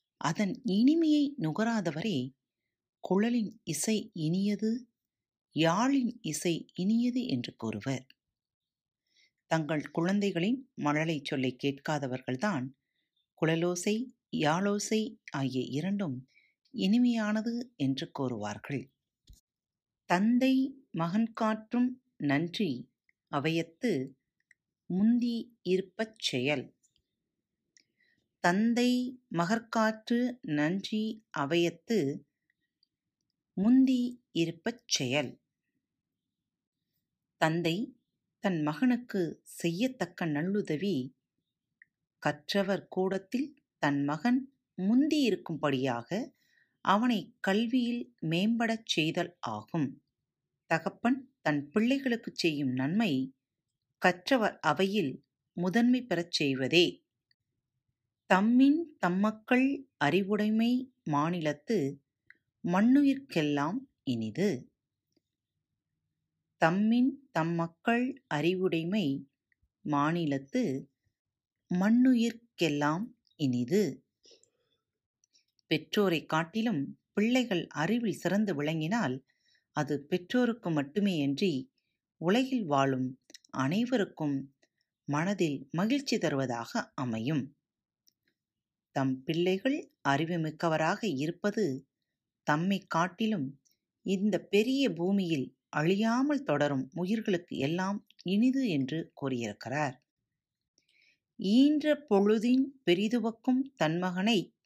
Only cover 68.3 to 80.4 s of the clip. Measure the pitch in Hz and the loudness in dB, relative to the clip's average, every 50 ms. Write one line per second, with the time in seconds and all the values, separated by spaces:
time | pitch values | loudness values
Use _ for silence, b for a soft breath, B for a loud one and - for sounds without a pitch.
68.3 | 160 147 147 175 190 185 185 185 - 165 160 170 196 220 180 139 139 - - _ | -4 0 0 0 0 0 -2 -2 -2 -2 -2 -2 -2 -2 0 -2 -2 -4 -8 _
69.3 | _ _ _ _ _ _ _ _ _ _ _ 147 147 143 143 156 170 175 165 147 | _ _ _ _ _ _ _ _ _ _ _ -2 0 0 0 0 0 0 -2 -2
70.3 | 139 135 135 - - 254 247 165 131 135 - _ _ _ _ _ _ _ _ _ | -4 -4 -6 -6 -4 -2 -2 -2 -4 -4 -8 _ _ _ _ _ _ _ _ _
71.3 | _ _ _ _ _ _ _ _ 175 180 190 214 226 247 254 262 254 233 226 233 | _ _ _ _ _ _ _ _ 0 2 4 4 6 6 6 6 6 4 2 0
72.3 | 226 - _ _ _ - 175 156 147 147 147 147 156 180 226 - - _ _ _ | -2 -6 _ _ _ -2 0 0 2 2 2 2 0 0 -4 -8 -12 _ _ _
73.3 | _ - 151 131 123 123 123 127 165 214 202 151 - - _ _ _ _ b b | _ -2 0 0 0 0 0 2 2 2 2 2 -2 -8 _ _ _ _ b b
74.3 | b b b _ _ _ _ _ _ _ _ _ _ _ _ _ _ _ _ _ | b b b _ _ _ _ _ _ _ _ _ _ _ _ _ _ _ _ _
75.3 | _ _ _ _ _ _ _ _ 160 151 156 - - 214 208 190 170 147 - - | _ _ _ _ _ _ _ _ -4 -4 -4 -2 0 2 2 2 2 -2 -2 -2
76.3 | 156 156 170 165 - 220 220 240 202 143 139 143 - _ _ _ _ - 208 233 | -2 -2 -2 -2 -4 -4 -2 -2 -2 -2 -4 -6 -10 _ _ _ _ 0 0 2
77.3 | 247 262 247 226 196 170 - - - 143 151 170 220 240 233 208 160 - - 175 | 2 0 0 0 -2 -4 -4 -6 -4 -4 -2 0 0 0 0 -2 -4 -2 -2 -2
78.3 | 180 208 220 196 175 139 147 151 160 160 156 160 214 240 190 131 127 135 - _ | 0 0 0 0 -2 -2 -2 -2 -2 -2 -2 -2 -2 0 -2 -2 -4 -6 -10 _
79.3 | _ _ _ _ _ _ _ _ _ 151 151 139 147 143 - - 180 180 180 - | _ _ _ _ _ _ _ _ _ -4 -2 -2 -4 -6 -2 -4 -4 -4 -4 -2
80.3 | - 247 | 0 0